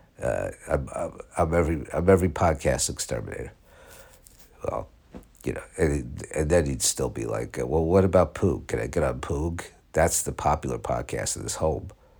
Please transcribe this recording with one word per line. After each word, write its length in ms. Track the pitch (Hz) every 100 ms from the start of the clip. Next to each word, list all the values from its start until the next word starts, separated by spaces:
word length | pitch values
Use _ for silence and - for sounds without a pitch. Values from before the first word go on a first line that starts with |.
| - -
Uh, 300 | 62 50 50 - -
I'm, 200 | 73 65 -
I'm, 220 | 82 - - -
I'm 160 | 85
every, 320 | 85 78 82 -
I'm 160 | 76 87
every 200 | 95 90
podcast 600 | - 87 76 - 64 -
exterminator." 640 | - - 60 50 - 60 - _ - - - - - - - - -
Well, 260 | - - - _ _ - - -
you 100 | -
know, 100 | - - -
and, 460 | 82 71 62 71 - -
and 140 | 76
then 160 | 87 71
he'd 160 | 65
still 280 | - - 64
be 160 | 60 57
like, 320 | 55 53 -
"Well, 280 | 62 76 82
what 180 | 95
about 320 | 95 92 85 -
Poog? 320 | 95 64 -
Can 120 | -
I 80 | 67
get 160 | 87
on 180 | 69 62
Poog? 420 | - 73 82 85 - - _
That's 300 | 80 76 -
the 80 | -
popular 460 | 67 73 73 67 58
podcast 600 | - 60 - 57 - 90
in 60 |
this 120 | - -
home." 340 | 80 71 90 - - -